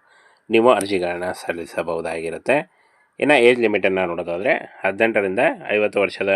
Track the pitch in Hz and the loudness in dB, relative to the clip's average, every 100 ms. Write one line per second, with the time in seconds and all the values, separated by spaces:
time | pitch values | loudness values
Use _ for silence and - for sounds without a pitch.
0 | _ _ _ _ - 113 120 104 98 95 | _ _ _ _ 0 4 4 4 2 -2
1 | 87 87 87 - - 85 82 - 82 82 | -2 -4 -6 -8 -8 -8 -8 -8 -6 -6
2 | 82 82 82 80 - 139 185 _ _ _ | -6 -6 -8 -8 0 0 -2 _ _ _
3 | _ - 135 143 120 123 110 104 98 95 | _ -4 2 6 6 6 2 2 0 0
4 | 90 85 85 87 113 165 - - 98 98 | -2 -4 -6 -4 -2 -2 -4 -6 -4 0
5 | 113 110 98 98 151 220 143 104 104 101 | 0 2 0 0 0 -2 -4 0 0 0
6 | 95 - 98 | -2 -2 -2